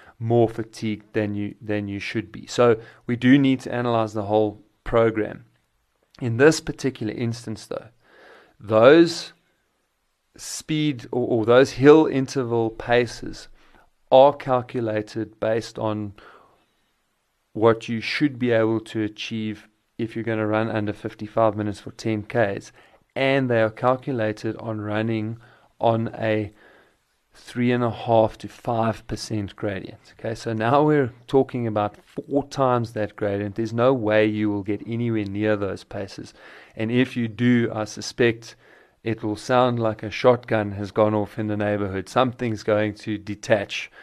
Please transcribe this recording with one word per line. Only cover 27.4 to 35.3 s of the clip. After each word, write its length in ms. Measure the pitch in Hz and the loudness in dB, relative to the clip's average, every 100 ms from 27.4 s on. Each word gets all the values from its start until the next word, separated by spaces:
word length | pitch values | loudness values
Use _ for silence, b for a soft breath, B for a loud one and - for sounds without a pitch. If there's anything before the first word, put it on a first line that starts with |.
| - - 123 | -14 -2 0
and 120 | 123 | 2
a 80 | 120 | 0
half 440 | 110 - 113 110 - | -4 2 4 4 0
to 120 | 104 | -18
five 580 | - - 117 113 107 - | -12 -6 -2 0 -2 -8
percent 500 | 107 - 107 98 - | -10 -6 -6 -6 -6
gradient. 440 | 104 98 - - _ - | -8 -6 -10 -18 _ -12
Okay, 140 | 117 | -10
so 200 | 113 - | -8 -6
now 280 | 110 113 143 | -2 2 4
we're 320 | 151 151 127 - - | 4 2 0 -4 0
talking 400 | 135 131 127 117 | 2 2 0 -2
about 280 | 107 104 - | 0 -2 -4
four 440 | _ - 143 139 139 | _ -14 -4 -4 -4
times 460 | - 131 123 113 | 0 2 2 -2
that 220 | - 104 - | -4 -6 -4
gradient. 380 | 104 101 104 | -4 -2 -4
There's 200 | 101 113 | -6 -6
no 200 | 117 123 | 0 2
way 320 | 135 107 107 110 | 2 2 2 2
you 240 | 107 107 | 2 -2
will 140 | 101 | -2
get 180 | 98 101 101 | -4 -6 -6
anywhere 380 | 117 120 110 | -4 -2 -2
near 300 | 101 | -4